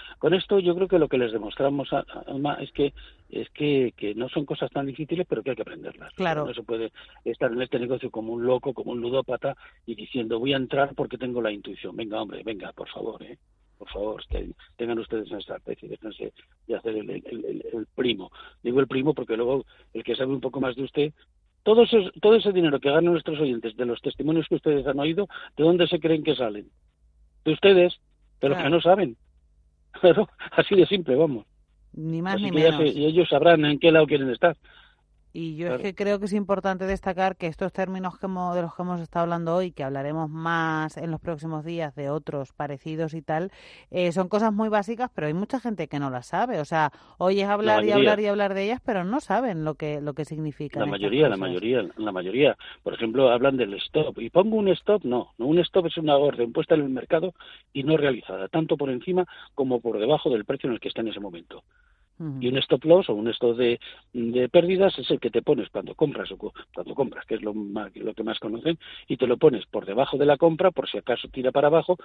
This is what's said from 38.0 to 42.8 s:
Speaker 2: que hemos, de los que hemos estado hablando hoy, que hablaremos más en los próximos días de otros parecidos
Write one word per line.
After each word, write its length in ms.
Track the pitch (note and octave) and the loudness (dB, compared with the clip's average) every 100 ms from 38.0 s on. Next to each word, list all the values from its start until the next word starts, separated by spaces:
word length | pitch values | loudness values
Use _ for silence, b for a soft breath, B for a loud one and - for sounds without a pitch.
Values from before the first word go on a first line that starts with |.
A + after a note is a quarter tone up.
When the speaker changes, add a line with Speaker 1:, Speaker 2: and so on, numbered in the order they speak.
| F#3 - | -8 -6
Speaker 2:
que 80 | G3 | -6
hemos, 300 | F#3 F3+ F3+ | -4 -2 -2
de 80 | |
los 100 | E3+ | -4
que 80 | - | -4
hemos 180 | F3+ F3 | -6 -6
estado 220 | E3 F3 | -4 -2
hablando 320 | E3+ E3+ E3 F3 | -2 -2 0 0
hoy, 160 | F#3 | -2
que 120 | - | -6
hablaremos 480 | C3+ C#3 C#3+ D#3+ D#3 | -6 -6 -4 -4 -6
más 680 | D#3+ E3 E3 D#3+ D#3 D#3 - | -6 -2 -2 0 -2 -4 -6
en 140 | E3 | -8
los 80 | D#3 | -6
próximos 440 | - D3+ D#3+ D#3 | -6 -8 -6 -8
días 300 | D#3 E3+ D3+ | -6 -6 -6
de 160 | C#3 C#3 | -6 -4
otros 440 | D3+ D3+ D3 C3 | -4 -6 -8 -8
parecidos 600 | - D3 C#3 | -8 -8 -8